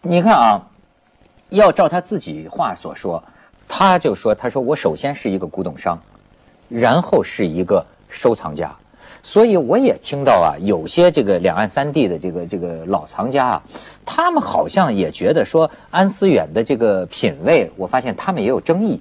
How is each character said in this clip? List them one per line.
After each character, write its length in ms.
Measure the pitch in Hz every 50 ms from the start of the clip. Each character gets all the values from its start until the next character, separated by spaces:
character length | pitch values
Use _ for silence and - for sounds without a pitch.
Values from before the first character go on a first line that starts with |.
你 220 | - 175 170 175
看 100 | 175 220
啊， 300 | 214 139 117 113 104 98 - _ _ _ _ _ _ _ _ _ _ _ _ _ _ _ _ _
要 240 | - 190 214 185
照 160 | - - 185 151
他 120 | 175 180
自 160 | 175 - 214
己 300 | 175 - 175 151 151 160 -
话 240 | - - 165 113
所 220 | 90 - - - 71
说， 260 | - - 92 85 82 - - _ _ _ _ _ _ _
他 320 | _ - - 190 196 185 180
就 160 | - 147 101
说， 180 | - - 113
他 160 | 107 - - 123
说 140 | - 139
：“我 140 | 127 120 151
首 180 | 147 - 90 78
先 180 | 76 - 139
是 160 | 143 - - 117
一 80 | 95
个 80 | 95 92
古 200 | 85 - 95 90
董 120 | 90 -
商， 240 | - - 92 85 82 - _ _ _ _ _ _ _ _ _ _ _ _ _
然 340 | 120 117 117 117 123 165
后 180 | 175 - - 147
是 240 | 95 - - - 107
一 200 | 85 78 87 92
个 200 | 87 101 90 - - _ _ _ _
收 240 | - - - 123
藏 220 | 117 - - 85 73
家。” 180 | 76 82 69 - - _ _ _ _ - - - -
所 240 | - - - 208 226
以 120 | 240 208
我 200 | 180 143 117 165
也 220 | 240 269 240 110 -
听 220 | - - - 143
到 120 | 139 131 117
啊， 200 | 92 85 80 71 73
有 260 | 90 101 123 160 156
些 240 | 151 - - 175 180
这 140 | 160 156 120
个 160 | 98 98 87
两 160 | 87 95 82
岸 120 | 92 107 104
三 240 | - 139 139 147
地 140 | 139 160 131
的 100 | 95 87
这 140 | 80 80 92
个， 160 | 82 90 87
这 100 | 85 104
个 300 | 92 85 87 82 80 80
老 180 | 90 101 87 78
藏 240 | - - - 101 123
家 200 | 131 139 127 123
啊， 140 | 107 78 - - - - - - - _ _
他 240 | - - - 330 359
们 100 | 339 302
好 280 | - - - - - -
像 260 | - 190 185 147 110
也 160 | 98 92 76
觉 220 | - - 87 90
得 120 | 156 165 101
说 240 | - - 165 160 151 - - - -
安 180 | - 170 190 196
思 200 | 190 - 202 196
远 200 | 156 101 82 76 80
的 80 | 110
这 140 | 117 - 139
个 280 | 113 117 110 101 95 90
品 300 | 87 - - - 104 78 69
味， 260 | 80 117 165 147 101 82 -
我 80 | - 95
发 160 | 90 - 131
现 140 | 120 127 98
他 180 | - - -
们 80 | 185 151
也 80 | 98 110
有 120 | 131 110
争 240 | - - 165 185 220
议 160 | 214 131 -